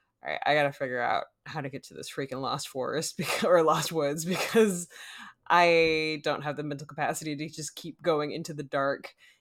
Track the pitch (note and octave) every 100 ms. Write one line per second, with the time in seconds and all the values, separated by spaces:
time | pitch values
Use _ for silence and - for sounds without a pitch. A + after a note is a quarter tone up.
0 | _ _ C2+ D2+ - D3+ C#3+ - C3+ B2
1 | A#2+ - - _ C#3+ D3+ C#3 C#3 - -
2 | - - C3+ C3 B2+ C#3+ - C3 B2 C#3
3 | E3 - D#3+ - G3+ F3 D#3 D#3+ D3 E3
4 | C#3+ D#3 E3 F3+ - A3+ G#3+ F3 F3 -
5 | - - - - - F3 F3 E3 D#3+ D#3+
6 | D#3 D3+ D3+ C#3+ D3 D3 D3 C#3+ D3+ C#3+
7 | C#3 D#3+ D#3 D3 D3+ - C#3+ - E3+ -
8 | F3 D3+ D3 B2+ E3+ D3+ C#3 C#3+ C#3 -
9 | - - - _